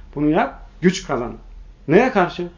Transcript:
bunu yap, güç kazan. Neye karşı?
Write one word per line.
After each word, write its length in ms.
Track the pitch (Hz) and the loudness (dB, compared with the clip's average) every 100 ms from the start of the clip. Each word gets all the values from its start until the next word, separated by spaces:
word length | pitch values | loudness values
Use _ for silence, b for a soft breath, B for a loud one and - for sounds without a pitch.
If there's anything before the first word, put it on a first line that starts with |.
| B 143 | B -2
bunu 140 | 151 | 0
yap, 320 | 165 - - - - | 2 0 -4 -20 0
güç 260 | 175 175 - | 2 2 -6
kazan. 260 | 127 117 110 - - - - - | -6 -6 -10 -18 -20 -20 -14 2
Neye 240 | 175 254 | 4 4
karşı? 360 | 208 170 - 175 | 2 0 -2 -10